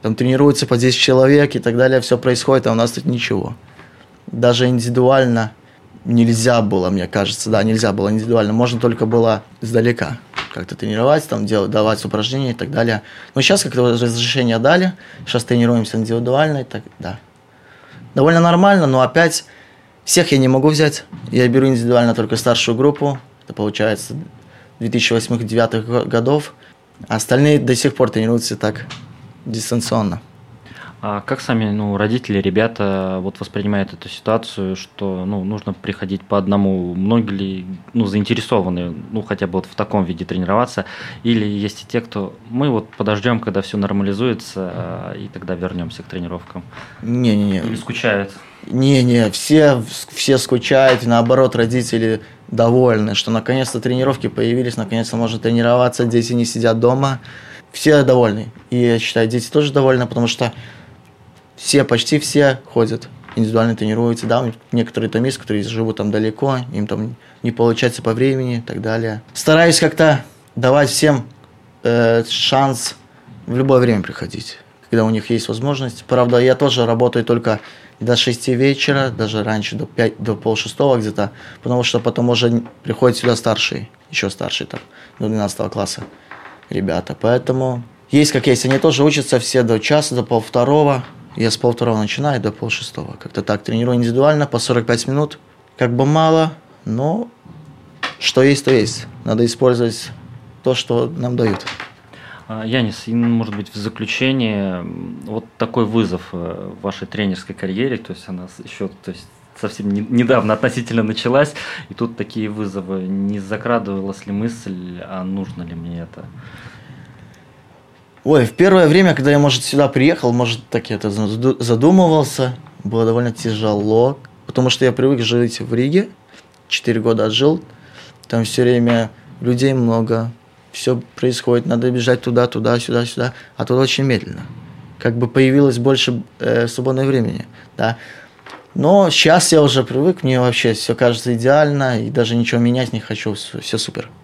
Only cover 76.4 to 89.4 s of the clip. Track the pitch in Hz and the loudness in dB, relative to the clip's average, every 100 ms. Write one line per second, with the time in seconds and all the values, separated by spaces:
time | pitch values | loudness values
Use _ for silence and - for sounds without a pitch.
76.4 | 127 127 143 127 117 113 123 120 113 117 | 4 4 2 2 0 2 2 0 0 0
77.4 | 117 107 - - - _ 113 120 - 117 | 0 -4 -6 -20 -20 _ -2 0 0 -2
78.4 | - 123 135 139 - 139 135 113 110 110 | -2 2 2 2 0 0 -2 -2 -4 -2
79.4 | 101 110 101 110 - - 117 - 110 104 | -2 -4 -4 -8 -8 -2 -2 -2 -6 -4
80.4 | 110 110 - - 143 123 107 104 101 - | -2 -2 -4 -2 0 2 0 -4 -6 -6
81.4 | - - - 123 120 117 117 117 120 117 | -20 -12 -4 -2 0 -2 -2 -2 0 2
82.4 | 120 117 117 - - 110 127 117 123 113 | 2 0 -4 -14 -8 0 2 2 0 0
83.4 | 117 107 - - 110 _ _ 160 101 - | 0 -2 -2 -6 -10 _ _ -6 -6 -6
84.4 | - - - - - - - - 107 110 | -8 -8 -10 -12 -16 -20 -20 -8 -4 -2
85.4 | 101 - 101 104 98 - - - - - | -2 -4 -6 -4 -6 -6 -14 -18 -20 -20
86.4 | - - - - 95 82 - - 110 123 | -20 -20 -8 -6 -2 -4 -6 -4 0 0
87.4 | - 131 131 123 117 _ _ 143 147 135 | 0 -2 -2 -4 -10 _ _ 2 2 2
88.4 | 139 120 131 135 165 127 147 147 120 127 | 2 2 2 2 2 4 2 2 0 -2